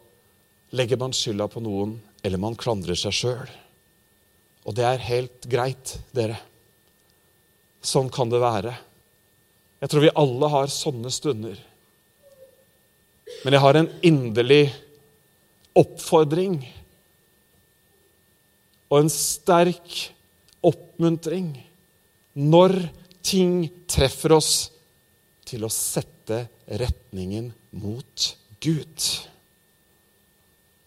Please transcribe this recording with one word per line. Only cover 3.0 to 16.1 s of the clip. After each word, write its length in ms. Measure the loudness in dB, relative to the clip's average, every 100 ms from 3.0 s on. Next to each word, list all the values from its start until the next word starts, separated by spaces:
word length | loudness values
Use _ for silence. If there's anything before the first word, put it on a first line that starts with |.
| -4
selv. 380 | -4 -4 -6 -12 -18 _ _ _ _ _ _ _ _ _ _
Og 140 | -10 -2
det 80 | 0
er 160 | 0 -2
helt 400 | -4 -4 -12 -6
greit, 480 | -4 -4 -6 -12 -16 -10
dere. 240 | -4 -4 -6 -14 _ _ _ _ _ _ _ _ _ _ _ _ _
Sånn 240 | -2 -2 -2
kan 160 | -4 -2
det 80 | 0
være. 320 | 0 -2 -6 -10 -18 _ _ _ _ _ _ _ _ _
Jeg 120 | -2
tror 120 | 2
vi 80 | 4 4
alle 260 | 0 2 0
har 200 | 0 0
sånne 400 | -4 -6 -6 -8
stunder. 480 | -6 -6 -6 -8 -14 -20 _ _ _ _ _ _ _ -20 _ _ _ _ _ _ _ -20 -8
Men 120 | 2 6
jeg 60 |
har 140 | 8 6
en 80 | 4 2
inderlig 580 | 4 4 2 -2 4 6 6 0 -18 _ _ _ _ _ _ _ _ 2
oppfordring 800 | 2 0 0